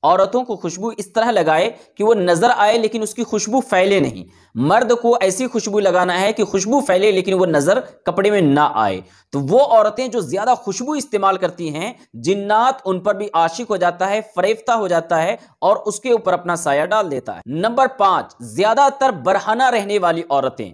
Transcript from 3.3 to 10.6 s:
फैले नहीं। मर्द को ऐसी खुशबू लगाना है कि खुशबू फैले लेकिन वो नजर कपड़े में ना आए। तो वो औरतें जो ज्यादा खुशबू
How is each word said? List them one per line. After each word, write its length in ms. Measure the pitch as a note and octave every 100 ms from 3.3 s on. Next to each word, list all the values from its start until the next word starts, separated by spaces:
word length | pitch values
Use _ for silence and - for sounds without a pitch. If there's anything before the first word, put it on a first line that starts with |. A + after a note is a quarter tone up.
| A3 G#3 B3+
फैले 380 | A#3+ F#3+ G3 G3
नहीं। 220 | C#3 G2+ F2 _ _ -
मर्द 340 | C#3 G#3 A#3+
को 220 | A#3+ A#3 A#3+
ऐसी 280 | G3 F#3+ B3+
खुशबू 320 | A#3 G#3+ G#3
लगाना 340 | G3 F3 F3+
है 180 | F3+ G3
कि 100 | A3+ G3+
खुशबू 340 | G3 F#3+ C#4
फैले 300 | - F#3 G#3
लेकिन 220 | F#3+ F#3+
वो 120 | F#3+ F#3
नजर 320 | D#3 C#3+ A3 - - -
कपड़े 240 | F3 G3
में 100 | G#3
ना 240 | D#3+ C#3 D3 -
आए। 260 | G#2+ F#2+ F#2 _ _
तो 60 | C#3
वो 180 | C#3 A3
औरतें 500 | C#4+ A3+ G#3+ G#3+ B3+
जो 100 | A3
ज्यादा 340 | D#3+ F3 A3
खुशबू 380 | A#3+